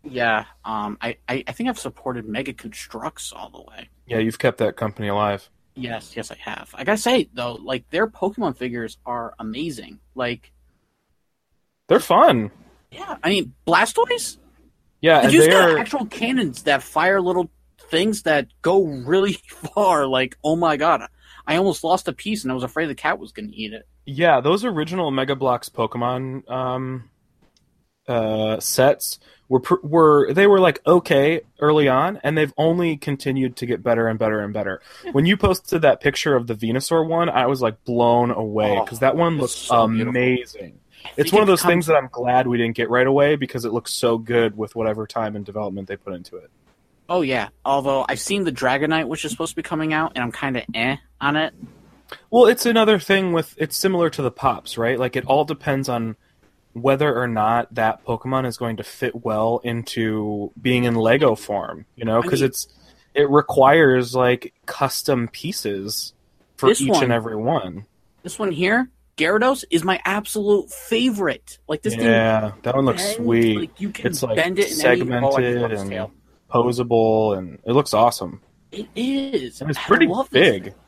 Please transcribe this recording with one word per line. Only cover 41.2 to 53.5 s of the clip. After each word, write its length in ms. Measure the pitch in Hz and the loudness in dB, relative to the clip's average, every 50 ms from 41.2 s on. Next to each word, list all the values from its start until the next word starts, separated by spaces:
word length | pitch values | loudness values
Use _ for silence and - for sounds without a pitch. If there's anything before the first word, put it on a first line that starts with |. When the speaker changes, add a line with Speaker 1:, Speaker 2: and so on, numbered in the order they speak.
| 151 160 | 0 4
Speaker 1:
think 20 | 190 | 4
Speaker 2:
one 80 | 214 | 4
of 60 | 214 196 | 6 6
Speaker 1:
it 40 | |
Speaker 2:
those 100 | 185 - | 4 4
things 100 | - 175 | 4 2
Speaker 1:
comes 140 | 170 175 156 | 2 2 2
Speaker 2:
that 100 | 156 156 | 2 2
I'm 120 | 143 135 127 | 2 2 -2
glad 340 | - 123 123 123 123 127 127 | -8 -6 -2 2 2 2 2
we 120 | 123 123 117 | 2 0 0
didn't 180 | 117 117 113 | 0 -2 -2
get 140 | - 117 110 | -4 -2 0
right 160 | 120 123 127 | 2 2 4
away 300 | 135 139 143 143 147 151 | 4 4 4 4 4 2
because 280 | 143 135 - - 127 117 | 0 -2 -6 -6 -6 -6
it 80 | 113 | -4
looks 200 | 107 117 - - | -4 -4 -4 -6
so 260 | - - - 117 117 113 | -6 0 0 2 0 0
good 380 | 110 113 120 117 117 110 101 | -2 0 2 2 2 2 0
with 180 | 107 107 101 _ | -4 -8 -6 _
whatever 300 | 117 110 110 107 110 107 | -4 -2 -2 -2 -4 -8
time 280 | - - 120 110 107 107 | -8 -6 -6 -4 -4 -6
and 80 | 104 101 | -8 -12
development 440 | 104 98 107 107 101 95 101 95 92 | -8 -8 -6 -6 -6 -8 -10 -10 -10
they 80 | 101 | -12
put 180 | 101 _ 101 92 | -12 _ -14 -14
into 220 | 87 87 - - | -14 -14 -18 -18
it. 140 | 92 78 _ _ _ _ _ _ _ _ _ _ _ _ - | -20 -20 _ _ _ _ _ _ _ _ _ _ _ _ -4
Speaker 1:
Oh, 140 | 175 180 | -2 -2
yeah. 260 | 160 135 131 120 104 101 _ _ _ | 0 0 -2 -2 -4 -6 _ _ _
Although 400 | 131 139 139 131 139 135 135 - - | 0 0 0 0 0 0 0 0 -2
I've 120 | 139 - | -4 -6
seen 240 | - - 196 202 190 | -4 -4 -2 -2 -2
the 80 | 165 | -4
Dragonite, 560 | 131 - 135 123 131 139 151 156 160 160 156 120 | -4 0 0 0 2 2 0 0 0 -2 -2 -4
which 160 | 160 - - | -6 -6 -6
is 60 | 151 | -8
supposed 220 | - - 165 160 | -6 -6 -8 -8
to 40 | - | -8
be 60 | 165 | -10
coming 300 | 156 - 170 156 160 156 | -8 -6 -4 -4 -2 -2
out, 200 | 156 156 160 160 - | 0 -2 -2 -4 -4
and 80 | 131 | -6
I'm 100 | 120 117 | -6 -6
kinda 320 | - - 147 139 131 120 - - 113 | -6 -6 -6 -4 -4 -4 -6 -6 -4
eh 220 | 113 117 131 139 139 _ _ _ _ | -2 -2 -2 -2 -4 _ _ _ _
on 160 | 135 143 147 | -2 -2 0
it. 180 | 156 160 - - - - - - _ _ _ _ _ _ _ - - _ _ | 0 -2 -4 -8 -14 -20 -20 -20 _ _ _ _ _ _ _ -20 -20 _ _
Speaker 2:
Well, 160 | 220 240 247 | 6 8 8
it's 200 | 208 247 240 - | 8 6 4 0
another 320 | 240 226 226 220 208 214 185 | 2 4 4 4 4 2 2
thing 340 | - - 196 196 190 180 | 2 2 2 2 2 0
with, 220 | 170 165 160 - | 0 -2 -2 -4